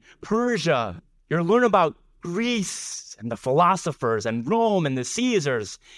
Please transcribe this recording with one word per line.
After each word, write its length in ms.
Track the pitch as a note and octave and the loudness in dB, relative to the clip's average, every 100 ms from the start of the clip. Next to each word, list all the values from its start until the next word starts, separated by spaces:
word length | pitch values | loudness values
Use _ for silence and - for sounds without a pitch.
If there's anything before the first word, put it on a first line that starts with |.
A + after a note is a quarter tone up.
| _ _ | _ _
Persia. 800 | - A3 B3 A3 D#3+ C3+ G#2+ F2 - _ - | -2 0 0 0 2 0 0 -8 -16 _ -4
You'll 140 | D#3+ | -2
learn 220 | E3+ A#3 A#3+ | 2 4 4
about 320 | G3 D#3+ - _ _ | 4 2 0 _ _
Greece 960 | E3 F3+ A#3 A#3 F3 - - - - - | -8 -4 0 0 -2 -6 -10 -12 -14 -12
and 100 | A#2 | -10
the 60 | A2 | -6
philosophers 920 | C3 C#3+ F3 F#3 E3 - A#2+ A2 A2+ | 0 2 4 2 -2 -4 -2 0 -2
and 240 | A2+ A#2+ | -4 -2
Rome 360 | A3+ A3+ G3 D3 | 0 2 2 0
and 120 | C3 | -2
the 60 | |
Caesars 760 | B2 - B3 G#3+ C#3 A#2+ G#2 - _ | -4 -2 0 0 0 -2 -4 -12 _